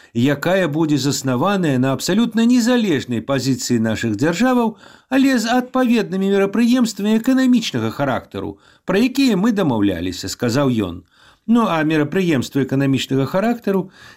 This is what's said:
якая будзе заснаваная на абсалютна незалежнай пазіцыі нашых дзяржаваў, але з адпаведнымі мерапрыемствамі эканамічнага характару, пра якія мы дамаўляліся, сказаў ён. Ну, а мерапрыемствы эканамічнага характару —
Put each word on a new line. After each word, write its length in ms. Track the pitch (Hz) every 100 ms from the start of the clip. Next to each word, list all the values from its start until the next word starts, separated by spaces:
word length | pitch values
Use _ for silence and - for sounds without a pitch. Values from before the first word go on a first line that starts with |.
| -
якая 560 | 117 135 143 165 190 170
будзе 320 | 151 160 143
заснаваная 800 | 143 - 131 123 180 196 160 131
на 80 | 135 131
абсалютна 480 | - 202 233 226 233
незалежнай 800 | 247 226 247 214 131 120 113 -
пазіцыі 560 | 139 127 123 - 120
нашых 320 | 113 107 117
дзяржаваў, 640 | 104 151 175 254 247 226 - - - -
але 240 | 269 269
з 240 | 254 226 254
адпаведнымі 720 | 247 254 247 233 160 190 196
мерапрыемствамі 880 | 196 196 208 233 254 226 - 208 220
эканамічнага 720 | 233 262 262 247 226 123 113
характару, 680 | 104 139 110 - 98 95 98 _ _ -
пра 160 | 190
якія 320 | 254 - 269
мы 160 | 185 233
дамаўляліся, 800 | 208 160 110 101 85 92 90 98
сказаў 400 | - 123 127 139
ён. 320 | 110 92 87 - _ - _ -
Ну, 160 | 240
а 180 | 208 160
мерапрыемствы 840 | 151 156 147 185 175 135 - 139 131
эканамічнага 560 | 135 139 127 - 135
характару — 640 | 135 190 220 233 208 190 - - -